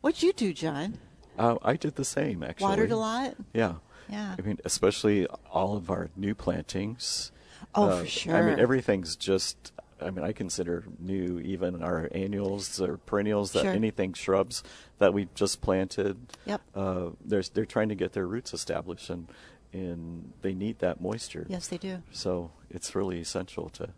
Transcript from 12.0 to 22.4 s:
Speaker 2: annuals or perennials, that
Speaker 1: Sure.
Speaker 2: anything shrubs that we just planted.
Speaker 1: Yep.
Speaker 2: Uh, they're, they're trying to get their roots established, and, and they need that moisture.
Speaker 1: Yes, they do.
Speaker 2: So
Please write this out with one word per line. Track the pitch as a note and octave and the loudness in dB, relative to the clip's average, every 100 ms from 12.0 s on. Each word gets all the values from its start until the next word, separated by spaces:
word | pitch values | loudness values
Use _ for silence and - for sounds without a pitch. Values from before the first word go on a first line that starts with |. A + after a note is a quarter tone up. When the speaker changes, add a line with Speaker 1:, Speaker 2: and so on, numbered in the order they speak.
| E2 | -2
Speaker 2:
annuals | F#2 F#2+ G2+ G2 G2+ F#2+ - | -2 -2 -2 -2 -2 -6 -2
or | F#2 - | -2 -2
perennials, | - G#2 G#2 G#2 G2 | -2 0 2 2 2
that | G2 | 2
Speaker 1:
Sure. | F#3+ | 2
Speaker 2:
anything | G#2 A2 - F#2+ | 2 0 0 -2
shrubs | F2 - F#2+ G2 - - - - _ | -2 2 4 4 -2 -10 -20 -20 _
that | G2+ | 6
we | G2+ F#2+ | 6 0
just | - G2+ - | 0 0 0
planted. | - F#2+ F#2+ - G2 G2 B2+ - | 2 2 2 0 -2 -2 -10 -14
Speaker 1:
Yep. | - G#3 - | -6 -6 -6
Speaker 2:
Uh, | G2 G2 F#2 F2 - | -4 -2 -2 -4 -8
they're, | - G2+ F#2 | 0 0 2
they're | - | -2
trying | A2 - G#2+ | 0 2 2
to | |
get | G2+ F#2 | 0 -2
their | - F2+ | 0 -2
roots | A2+ - | -4 -6
established, | E2 - - E2+ E2+ - | -8 -4 -4 -4 -10 -8
and, | F2 E2 - - - - | -8 -10 -18 -20 -20 -14
and | F#2 F2+ E2+ E2 E2+ E2+ - | -8 -6 -6 -8 -10 -14 -6
they | F#2+ | -4
need | F#2 G#2 A2+ | -2 -4 0
that | F#2 E2 | -2 0
moisture. | F#2 A2+ - - - | -4 -4 -6 -10 -6
Speaker 1:
Yes, | F#3 - | -8 -6
they | F3 | -8
do. | F#3+ F#3 - | -8 -10 -12
Speaker 2:
So | - F#2+ F2+ | -6 -2 -2